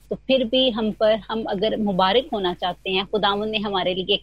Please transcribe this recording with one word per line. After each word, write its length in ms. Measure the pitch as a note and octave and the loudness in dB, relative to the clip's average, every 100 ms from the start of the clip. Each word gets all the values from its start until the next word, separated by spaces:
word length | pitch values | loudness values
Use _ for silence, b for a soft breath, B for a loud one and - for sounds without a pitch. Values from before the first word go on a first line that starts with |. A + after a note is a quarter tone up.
| - | -10
तो 60 | F3+ | -10
फिर 280 | - C4 | 0 2
भी 260 | A#3+ C4 C4 | 2 2 2
हम 220 | A3+ A3 | 0 -2
पर, 240 | F#3 E3 A3 | 2 2 2
हम 280 | - A3+ | 0 -6
अगर 340 | - G3+ A3 G#3+ | -4 -2 -2 0
मुबारक 520 | G#3 F#3 F#3+ A3+ C4 | 0 2 4 4 0
होना 200 | A3 F#3 | -2 -2
चाहते 360 | F3+ F3+ F3+ G3+ | -2 -4 -4 -4
हैं, 160 | F#3+ G3 | -2 -2
खुदावन 440 | G#3+ G3+ G3+ G#3+ | 0 0 0 -2
ने 80 | G#3+ | -4
हमारे 360 | G#3 F#3+ F3 | -2 -2 -2
लिए 200 | F#3 F3+ | -2 -2
एक 80 | G3 | -2